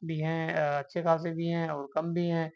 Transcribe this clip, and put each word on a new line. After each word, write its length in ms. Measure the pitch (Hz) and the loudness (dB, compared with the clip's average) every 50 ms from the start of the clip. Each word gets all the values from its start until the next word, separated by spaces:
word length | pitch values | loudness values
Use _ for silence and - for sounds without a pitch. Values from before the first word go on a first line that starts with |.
| - | -6
भी 140 | 160 165 156 | -4 -2 -2
हैं, 360 | 156 160 165 165 165 160 165 | 0 0 0 0 0 0 0
अ, 240 | 160 151 147 143 143 | 0 2 2 0 0
अच्छे 240 | 139 - - 175 165 | -2 -4 -4 0 4
खासे 280 | 165 165 160 165 170 | 4 4 4 2 -2
भी 160 | 165 165 170 | -2 -2 0
हैं 220 | 170 170 170 165 160 | 0 0 0 0 -2
और 200 | 151 143 139 139 - | -2 -4 -6 -4 -2
कम 180 | 156 165 170 170 | -2 -2 0 0
भी 160 | 175 175 170 | 0 2 2
हैं, 220 | 170 165 165 160 - | 2 0 0 -2 -4